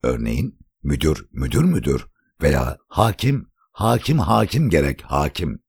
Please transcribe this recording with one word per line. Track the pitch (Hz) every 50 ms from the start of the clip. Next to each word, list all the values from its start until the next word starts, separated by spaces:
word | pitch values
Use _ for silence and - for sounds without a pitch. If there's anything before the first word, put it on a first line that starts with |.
Örneğin, | 58 62 64 58 57 57 58 65 - - - _ - _ _ _
"Müdür, | - 69 71 64 67 78 76 - - -
müdür | - 64 65 64 - - -
müdür?" | 185 175 - - 69 67 65 - - _ _ _ _ _ _
veya | - 73 69 65 - - - _ _ _
"Hakim, | - 90 107 113 101 - - 131 143 131 - _ _ _ _ _
hakim, | _ - 98 113 120 117 - - 156 151
hakim | 95 - 113 110 110 98 - 139 160 117
gerek, | 82 78 71 69 67 -
hakim." | - - 69 71 73 73 - - 85 71 - - _